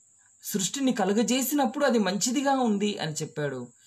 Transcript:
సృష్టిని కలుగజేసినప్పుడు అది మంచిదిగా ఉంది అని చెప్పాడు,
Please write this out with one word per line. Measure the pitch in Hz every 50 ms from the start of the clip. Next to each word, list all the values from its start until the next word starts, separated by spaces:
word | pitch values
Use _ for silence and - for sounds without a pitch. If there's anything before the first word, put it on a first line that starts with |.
| _ _ _ _ _ _ _ _
సృష్టిని | - - - 196 190 - - 277 269 262
కలుగజేసినప్పుడు | - - 190 185 202 226 233 185 247 269 240 - 294 294 262 240 - 294 285
అది | 269 233 233
మంచిదిగా | 202 180 196 196 - 254 233 285 262 277
ఉంది | 269 262 247 226 208 196 214 208 202 -
అని | - 156
చెప్పాడు, | 147 - 156 151 - 151 147 139 131 127 120 120 _ _ _